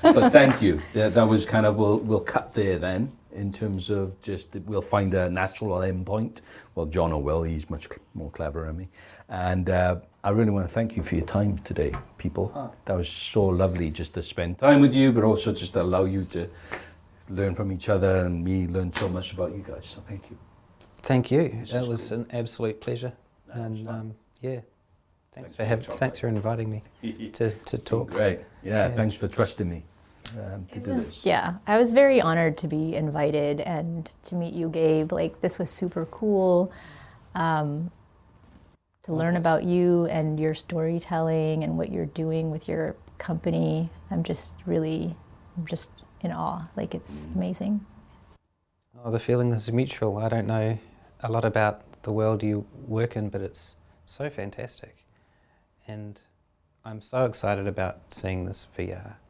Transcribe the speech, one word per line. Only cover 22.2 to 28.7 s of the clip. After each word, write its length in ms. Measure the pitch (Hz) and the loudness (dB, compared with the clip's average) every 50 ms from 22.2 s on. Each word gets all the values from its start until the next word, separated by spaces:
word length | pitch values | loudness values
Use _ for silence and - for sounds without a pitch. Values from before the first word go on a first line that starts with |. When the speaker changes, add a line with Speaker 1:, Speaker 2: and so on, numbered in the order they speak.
| 117 - | -6 -6
Speaker 2:
absolute 480 | - 120 113 113 - - 117 110 107 - | -6 -6 -6 -6 -6 -4 -4 -4 -4 -6
pleasure. 320 | - 123 120 113 123 123 - _ _ _ _ _ _ | -6 -8 -6 -6 -8 -10 -10 _ _ _ _ _ _
Speaker 1:
That 100 | - - | -12 -10
was 80 | 120 113 110 110 107 | -8 -8 -8 -8 -8
Speaker 2:
And, 60 | 110 | -8
Speaker 1:
fun. 80 | 113 113 113 | -10 -10 -10
Speaker 2:
um, 140 | 110 110 107 _ _ _ _ _ | -10 -12 -14 _ _ _ _ _
yeah. 100 | - 127 | -8 -8
Thanks 160 | 131 120 110 _ _ _ _ _ _ _ _ _ _ _ _ _ _ | -8 -8 -10 _ _ _ _ _ _ _ _ _ _ _ _ _ _
Speaker 1:
Thanks 180 | - - - | -18 -18 -16
Speaker 2:
for 40 | - | -6
Speaker 1:
for 40 | - 110 | -4 0
the 40 | 107 | 0
Speaker 2:
having, 140 | 117 113 - | 0 -2 -2
Speaker 1:
chocolate. 140 | - - - | -10 -4 -2
Speaker 2:
thanks 200 | 135 131 - - | -2 -2 -2 -4
for 80 | - | -4
inviting 420 | 120 113 104 101 110 117 117 113 107 | -2 -2 0 -2 -2 -2 -2 -4 -4
me 120 | 107 104 - - _ _ | -6 -8 -10 -14 _ _
Speaker 1:
<laughs> 0 | - | -10
Speaker 2:
to, 260 | 113 113 - 110 110 | -10 -8 -8 -12 -14
to 140 | - - 117 | -4 -2 -2
Speaker 1:
It's 260 | 110 104 - - - | -2 -2 -4 -10 -8
been 100 | - 104 | -8 -8
Speaker 2:
talk. 300 | - - 113 113 120 - | -4 -2 -2 -2 -2 -4
Speaker 1:
great. 280 | - 101 107 98 87 - - - - - - | -2 2 2 2 2 0 -8 -18 -20 -14 -6
Yeah, 240 | 95 | -2